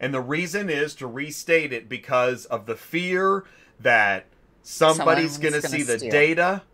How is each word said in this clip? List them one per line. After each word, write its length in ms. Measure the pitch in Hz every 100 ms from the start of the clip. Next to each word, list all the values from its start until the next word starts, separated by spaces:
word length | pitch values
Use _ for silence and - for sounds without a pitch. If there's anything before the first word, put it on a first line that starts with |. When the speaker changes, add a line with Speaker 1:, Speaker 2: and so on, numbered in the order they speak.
Speaker 1:
And 120 | 131
the 80 | 135
reason 480 | 123 156 175 202 196
is 260 | 143 151 -
to 100 | 127
restate 640 | 123 147 - - 165 147
it 160 | 117 113
because 560 | 120 - 127 127 123 -
of 200 | 113 110
the 80 | 110
fear 680 | - 170 180 180 190 196 - _ _ -
that 480 | 123 113 101 95 - _ _ _
somebody's 760 | - - 160 160 165 165 160 147
Speaker 2:
Someone's 0 |
Speaker 1:
gonna 220 | 156 147
Speaker 2:
gonna 20 |
Speaker 1:
see 220 | 151 147
the 140 | 127 113
Speaker 2:
steal. 120 | 120
Speaker 1:
data 520 | 143 156 165 180 196 -